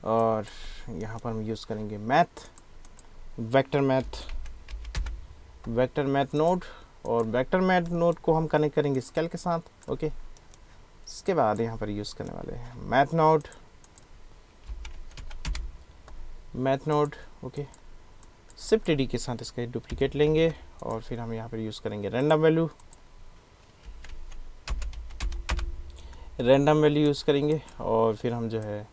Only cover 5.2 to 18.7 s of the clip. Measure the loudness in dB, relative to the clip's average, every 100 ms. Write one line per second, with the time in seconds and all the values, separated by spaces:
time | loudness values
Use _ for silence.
5.2 | -12 -18 -20 -16 -4 0 2 2 0 2
6.2 | 2 2 2 2 -2 -16 -20 -14 -2 0
7.2 | 2 0 2 2 4 4 2 2 2 2
8.2 | 2 2 4 2 2 2 2 0 -2 -2
9.2 | -2 -2 -2 -2 -4 -18 -6 -2 -2 -4
10.2 | -10 -14 -20 -20 -20 -20 -20 -20 -14 -10
11.2 | -2 4 4 4 0 -2 -4 -4 -6 -8
12.2 | -8 -8 -8 -8 -10 -10 0 4 4 6
13.2 | 6 6 2 -18 -20 -20 -20 -20 -20 -20
14.2 | -20 -20 -20 -20 -12 -10 -10 -12 -12 -12
15.2 | -10 -8 -4 -4 -6 -10 -18 -20 -16 -12
16.2 | -12 -12 -10 -2 2 2 2 2 2 -2
17.2 | -18 -14 -12 -10 -10 -12 -18 -18 -20 -20
18.2 | -20 -20 -20 -14 2